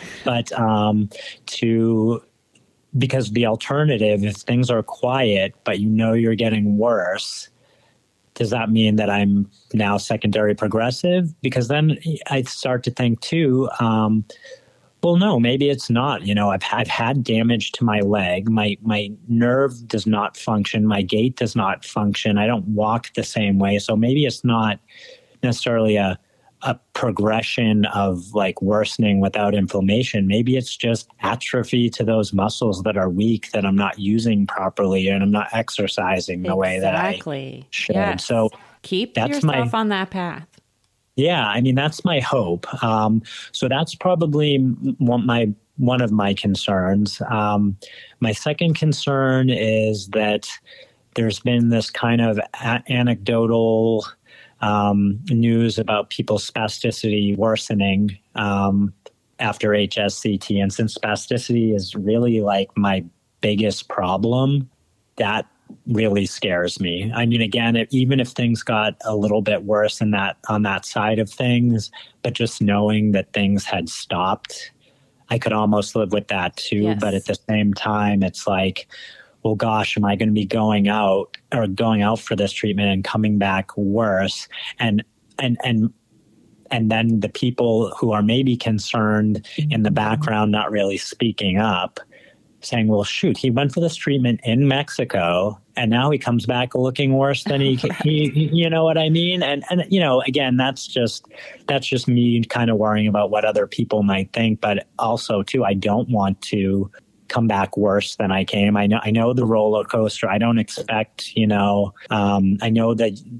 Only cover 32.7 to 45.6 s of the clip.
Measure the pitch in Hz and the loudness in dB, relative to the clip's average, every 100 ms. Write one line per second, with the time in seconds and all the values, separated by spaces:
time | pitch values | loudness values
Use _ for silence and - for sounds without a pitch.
32.7 | 90 101 98 92 90 113 107 - 110 95 | -2 -2 0 0 0 0 0 -2 -2 2
33.7 | 98 98 - 98 113 117 104 98 - 95 | 2 0 -2 0 0 2 2 0 -2 -4
34.7 | - 98 95 95 98 98 104 - 113 117 | 0 0 2 2 2 2 2 0 -4 -4
35.7 | - 98 - 92 92 - 90 90 95 92 | -4 -4 -2 -2 -2 -4 -6 -2 0 0
36.7 | 92 95 92 190 180 160 139 135 127 139 | 0 0 0 -2 -4 -8 -10 -10 -16 -12
37.7 | - - - 196 135 - 117 110 - - | -8 -4 -2 -2 -4 -2 0 0 -4 -20
38.7 | _ - 185 240 - 113 285 156 135 120 | _ -6 -6 -4 -4 -2 0 0 0 0
39.7 | 220 214 196 190 185 175 - 160 _ _ | 0 0 -2 -4 -6 -8 -10 -16 _ _
40.7 | _ _ _ _ - 156 165 107 110 131 | _ _ _ _ 0 0 2 0 2 2
41.7 | 131 151 - 180 147 - 131 90 87 - | 2 0 -2 -2 0 0 -2 0 -4 -6
42.7 | 135 117 110 107 110 - - - - 127 | -4 0 2 2 2 0 -18 -12 -6 -2
43.7 | 135 160 - 185 175 160 147 147 139 131 | -2 -2 -2 0 2 2 2 2 2 2
44.7 | - 135 - 120 123 123 117 107 104 | 0 -4 0 2 2 2 2 0 -2